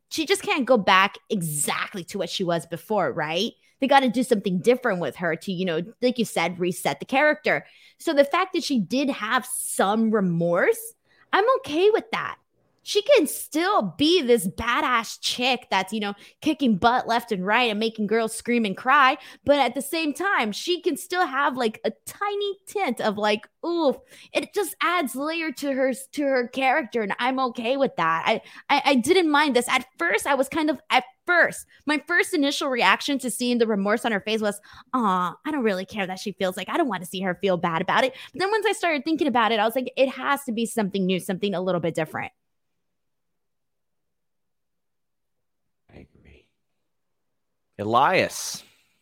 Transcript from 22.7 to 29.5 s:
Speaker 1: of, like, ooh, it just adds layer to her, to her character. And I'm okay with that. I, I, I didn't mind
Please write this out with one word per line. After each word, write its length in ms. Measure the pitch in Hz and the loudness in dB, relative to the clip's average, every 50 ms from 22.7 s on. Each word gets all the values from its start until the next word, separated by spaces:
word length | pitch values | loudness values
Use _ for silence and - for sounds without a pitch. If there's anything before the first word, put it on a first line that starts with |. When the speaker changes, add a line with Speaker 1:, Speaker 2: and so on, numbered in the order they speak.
| - 415 381 277 233 - | -4 -4 -2 -2 -2 -2
Speaker 1:
of, 180 | - 214 190 | -2 -2 -2
like, 300 | 208 208 214 214 214 - - _ - - | 0 0 0 0 -2 -4 -14 _ -8 -6
ooh, 380 | 330 339 339 320 269 - - - _ - - - - - | -4 0 2 2 2 0 0 -8 _ -20 -20 -14 -6 -4
it 220 | - - - - | -4 -4 -4 -4
just 200 | 403 381 302 - - | -4 -4 -4 -4 -2
adds 320 | - 330 349 359 311 240 - | -2 0 0 0 -2 -2 -4
layer 380 | 262 285 311 330 339 320 320 | -6 -6 -4 -4 -4 -6 -6
to 220 | 247 - 285 285 262 | -6 -6 -4 -2 0
her, 200 | 262 262 269 240 - - - - | 0 0 0 -2 -4 -8 -10 -6
to 100 | 294 294 | -2 0
her 240 | 277 269 254 247 | 0 0 0 -2
character. 560 | 240 - 262 269 262 240 320 269 214 - 233 214 | -2 -4 0 0 2 2 0 -2 -2 -4 -4 -4
And 100 | 196 - - | -4 -4 -2
I'm 180 | 240 262 262 262 | -2 -2 0 0
okay 380 | 262 247 226 247 226 233 269 | -2 -4 -4 -4 -2 -2 0
with 180 | 277 269 - - | 0 0 0 0
that. 260 | - 165 160 165 165 - | 0 0 2 2 0 0
I, 160 | - 226 - - - - - - - | 0 0 0 -2 -12 -20 -12 -2 0
I, 120 | 269 277 - | 0 2 4
I 100 | 294 285 | 4 4
didn't 340 | 247 214 277 359 381 339 302 | 4 4 4 4 4 4 4
mind 260 | 294 285 311 294 | 4 4 4 4